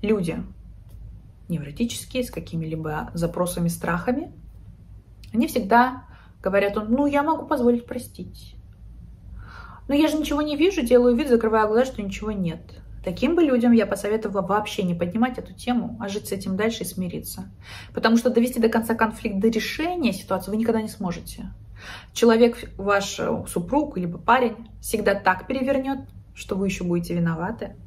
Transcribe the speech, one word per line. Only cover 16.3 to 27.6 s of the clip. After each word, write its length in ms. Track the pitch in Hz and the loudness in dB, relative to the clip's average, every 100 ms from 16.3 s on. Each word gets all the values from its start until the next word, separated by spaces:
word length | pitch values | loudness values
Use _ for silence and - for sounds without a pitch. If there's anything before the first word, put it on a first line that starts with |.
этим 240 | 190 190 190 | -6 -4 0
дальше 280 | 214 226 | 0 -2
и 20 | 180 | -8
смириться. 680 | - 185 - - - 190 - - - - | -6 -6 -6 -10 -12 -14 -16 -18 -16 -8
Потому 240 | - 220 233 | 0 4 6
что 140 | 247 | 6
довести 300 | 233 240 240 | 4 2 4
до 100 | 226 | 2
конца 240 | 226 226 | 2 0
конфликт, 460 | 233 226 - 233 196 | 0 0 0 -4 2
до 80 | 220 | 2
решения 680 | 226 - - 311 359 254 | 2 -2 -4 -2 0 0
ситуации 360 | 190 - 190 185 | -2 -4 -4 -2
вы 60 | 214 | -2
никогда 240 | 233 220 | 2 0
не 80 | 214 | -2
сможете. 640 | - 185 170 - - 190 - - - - - - | -4 -6 -6 -10 -12 -12 -14 -18 -18 -16 -16 -12
Человек, 560 | - 233 226 233 233 - - | 4 6 8 6 4 -12 -6
ваш, 420 | 196 202 196 - | 2 2 2 -4
э, 240 | - 165 - | -2 -4 -2
супруг 520 | - 170 277 294 190 | -4 0 0 0 -4
либо 180 | 175 170 | -6 -6
парень, 540 | - 247 247 - - - | 4 4 4 -2 -16 -14
всегда 340 | - 220 208 | -6 0 2
так 320 | 196 - 185 - | 2 2 0 -2
перевернет, 520 | 262 254 269 262 269 - - - | -4 0 0 0 -6 -8 -18 -20
что 220 | - - 196 | -18 -6 -2
вы 100 | 196 | -2
еще 180 | - | -2
будете 300 | 175 175 170 | -2 -2 -2
виноваты. 640 | 170 170 160 175 240 | 0 0 0 -4 -6